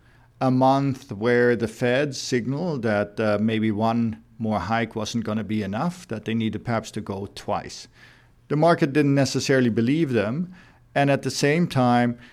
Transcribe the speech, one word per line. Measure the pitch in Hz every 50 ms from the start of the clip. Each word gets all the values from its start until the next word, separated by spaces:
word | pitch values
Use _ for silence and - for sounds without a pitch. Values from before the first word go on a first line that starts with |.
| _ _ _ _ _ _ _ -
a | 135 131
month | 127 127 131 131 135 139 139 139 131 - - - 107
where | 98 110 120 120 120 120 120 120
the | 113 113
Fed | 110 - - 127 123 123 135 151 143 127
signaled | - - - 131 123 110 123 135 147 180 180 151 135 113
that, | 113 104 104 104 104 - -
uh, | 110 107 104 104
maybe | 107 110 113 113 110 110
one | 104 101 110 113 117 117 117 113 110 - - _ - -
more | 113 110 107 101
hike | 92 98 113 113 113 113 -
wasn't | 113 107 - - 117 110
gonna | 110 107 110 104
be | 95 107 107 101
enough, | 95 101 110 156 175 175 - - -
that | 113 107 -
they | 110 113
needed | 117 113 110 98 104 -
perhaps | 120 117 110 110 -
to | - 113
go | 104 - 98 95 101 - -
twice. | - - - 98 87 - - - - - - _ - - - - _ _ _ _ _ _ -
The | 143
market | 147 160 170 170 170 170 143 131
didn't | 151 151 143 139
necessarily | 143 135 127 - 135 - - 139 131 127 120
believe | 104 117 113 120 143 160 165 139
them, | 123 110 98 107 120 160 180 - - - - - - _ _ _ -
and | 143 139 139 139
at | 131 -
the | -
same | - - 147 143 151 170 175 -
time, | - 135 127 123 120 120 120 120 120 - - -